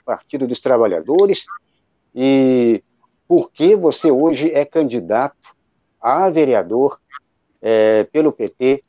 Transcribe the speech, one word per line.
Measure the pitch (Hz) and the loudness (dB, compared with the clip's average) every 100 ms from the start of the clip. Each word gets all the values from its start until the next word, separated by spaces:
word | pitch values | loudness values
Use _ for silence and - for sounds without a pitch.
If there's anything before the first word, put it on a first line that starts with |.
Partido | - 107 _ 139 131 | -10 -10 _ -8 -6
dos | 123 | -4
Trabalhadores | 127 123 110 85 92 165 202 190 - - _ _ _ _ _ | 0 2 2 -2 -2 0 2 0 -8 -20 _ _ _ _ _
e | 127 131 135 131 127 120 107 - _ _ _ - | -4 0 2 2 2 2 0 -4 _ _ _ 0
por | 175 - | 0 0
que | - 165 208 | -2 2 2
você | 165 - 160 | 2 0 0
hoje | 131 160 135 156 | 2 0 0 -2
é | 143 | -2
candidato | 143 165 143 120 85 110 139 _ _ _ _ _ _ _ | -2 -2 -4 -4 -4 -4 -4 _ _ _ _ _ _ _
a | 117 147 190 | -2 0 0
vereador, | 160 139 113 87 113 139 - _ - _ _ _ _ | 0 2 0 -2 -2 -2 -4 _ -20 _ _ _ _
eh, | 110 110 110 110 104 | -2 2 2 2 0
pelo | 151 151 | 0 -2
P | - 104 | -2 -8
T | - 131 139 | -2 -2 -2